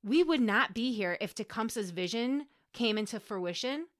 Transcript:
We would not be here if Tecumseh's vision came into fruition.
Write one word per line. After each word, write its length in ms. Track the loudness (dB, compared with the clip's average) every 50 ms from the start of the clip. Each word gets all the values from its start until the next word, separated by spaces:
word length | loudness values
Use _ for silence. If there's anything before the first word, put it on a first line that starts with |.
| 0
We 180 | 4 4 4 6
would 180 | 6 4 4
not 340 | 4 4 4 4 2 2 0
be 180 | -2 -2 -2 0
here 240 | 0 0 -2 -2 -2
if 140 | -4 -6 -6
Tecumseh's 560 | -8 -10 -6 -4 -4 -4 -2 -2 -4 -6 -4
vision 560 | -4 -4 -4 -2 -2 -2 0 0 0 -2 -4 _ _ _ _ _
came 280 | -4 0 0 2 2 0
into 200 | -2 -4 -6 -10
fruition. 680 | -8 -8 -6 -4 -4 -4 -4 -4 -4 -4 -4 -4 -8 -10 _